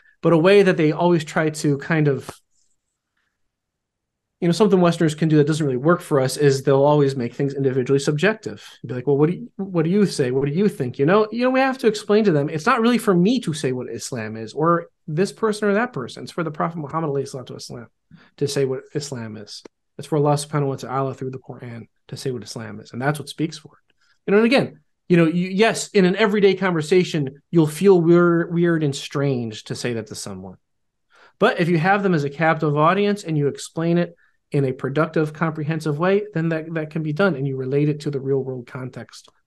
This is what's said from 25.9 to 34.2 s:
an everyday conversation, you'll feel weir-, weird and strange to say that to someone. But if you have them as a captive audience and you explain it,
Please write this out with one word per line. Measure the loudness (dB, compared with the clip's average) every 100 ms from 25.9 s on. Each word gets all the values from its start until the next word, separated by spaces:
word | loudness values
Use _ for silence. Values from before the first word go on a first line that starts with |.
| 4
an | 4 4
everyday | 2 4 4 4
conversation, | 0 -2 2 2 2 -2 -4 -8 _
you'll | 2 2
feel | 4 6 6
weir-, | 6 6 6 2 0
weird | 0 2 2
and | 0 -2
strange | -6 -4 -2 -2 -4 -10 -10
to | -8
say | -6
that | -6 -8
to | -12
someone. | -12 -12 -14 -20 _ _ _ _ _ _ _ _
But | 0 2
if | 0
you | 2
have | 2 2
them | 2
as | 0
a | -2
captive | 0 0 2 0 2
audience | 2 2 0 -2
and | -4 -2
you | -2
explain | -4 -8 -4 0 0
it, | 0 -6